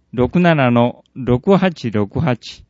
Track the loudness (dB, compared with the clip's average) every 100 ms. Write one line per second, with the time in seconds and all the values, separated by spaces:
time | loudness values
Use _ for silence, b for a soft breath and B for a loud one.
0 | _ -4 0 2 2 2 2 2 0 -2
1 | _ -10 -2 -2 2 2 0 -4 -6 -4
2 | -4 -4 -4 -4 -8 -20 -20